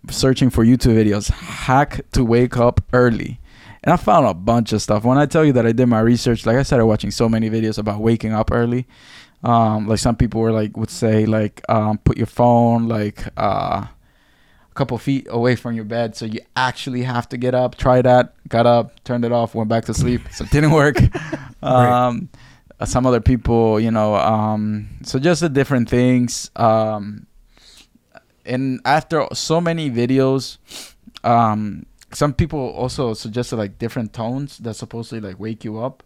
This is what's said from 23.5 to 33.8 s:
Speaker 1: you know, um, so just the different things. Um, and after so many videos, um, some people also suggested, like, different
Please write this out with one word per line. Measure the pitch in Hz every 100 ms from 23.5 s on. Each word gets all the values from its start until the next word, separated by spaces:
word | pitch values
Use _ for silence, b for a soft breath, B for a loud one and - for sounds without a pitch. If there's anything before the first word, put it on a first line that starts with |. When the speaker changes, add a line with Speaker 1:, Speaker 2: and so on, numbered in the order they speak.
| 117 113 107
Speaker 1:
you | 113
know, | 110 107 104
um, | 73 110 107 107 107 107 104 -
so | - 135
just | 151 160
the | 165
different | 135 135 131 113
things. | 123 123 127 120 - - -
Um, | 113 110 110 107 101 104 - _ _ b b b b _ _ - _ _
and | - 127 135 127
after | 123 151 - 160 -
so | 113 - 160
many | 170 165 151
videos, | 117 120 131 131 135 123 - B B B B - -
um, | - 117 113 107 107 82 - _ _
some | - 147
people | 131 156 151
also | 123 - 123 - 123
suggested, | 110 113 113 120 117
like, | 101
different | -